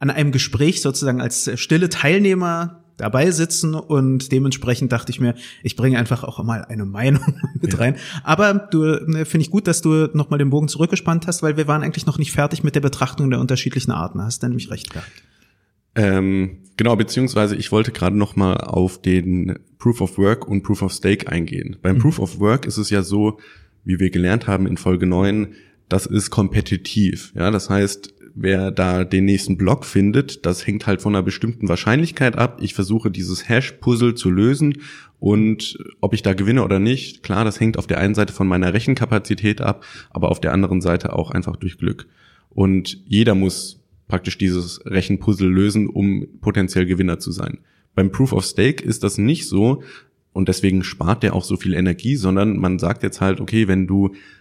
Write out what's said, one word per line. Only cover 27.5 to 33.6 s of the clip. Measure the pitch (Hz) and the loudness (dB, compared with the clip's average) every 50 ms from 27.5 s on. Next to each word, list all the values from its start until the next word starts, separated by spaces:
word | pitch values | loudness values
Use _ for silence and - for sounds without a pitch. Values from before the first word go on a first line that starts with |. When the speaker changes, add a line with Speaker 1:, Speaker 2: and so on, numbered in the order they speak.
Speaker 2:
das | 110 113 - - | 0 -2 -2 0
heißt, | 98 98 101 98 - - - - - _ - - - | 0 2 2 0 -2 -6 -12 -18 -20 _ -20 -18 -12
wer | 110 107 95 95 95 95 98 - | -4 0 0 0 0 0 -2 -2
da | - 95 90 90 90 92 | 0 0 0 0 0 0
den | 92 98 95 95 | 0 2 2 4
nächsten | 98 101 95 - - 95 | 4 4 2 2 -2 0
Block | 82 95 90 120 - - | 0 2 2 2 0 -2
findet, | - - 101 98 101 104 135 139 139 - - - | -2 0 2 2 4 4 2 0 0 -6 -4 -4
das | 82 90 - - | -2 -2 -2 -2
hängt | - 101 104 - - | -4 -4 -2 0 0
halt | 98 90 | -2 0
von | - 104 104 | 0 0 0
einer | 98 90 | 0 0
bestimmten | 95 - - - 113 117 117 - 95 | -2 -4 -2 -4 -4 -4 -2 -2 -2
Wahrscheinlichkeit | 85 85 - 107 113 143 165 160 - - 139 123 - | -2 0 2 2 2 2 2 0 0 -2 -2 0 0
ab. | - 120 123 - - | 0 -2 -2 -2 -4
Ich | 104 101 - | -8 -6 -4
versuche, | - 98 92 110 110 - 107 90 | -4 -2 0 0 0 0 -2 -2
dieses | 95 92 90 92 - - - | -4 -4 -6 -6 -6 -2 0
Hash-Puzzle | 117 117 | 0 0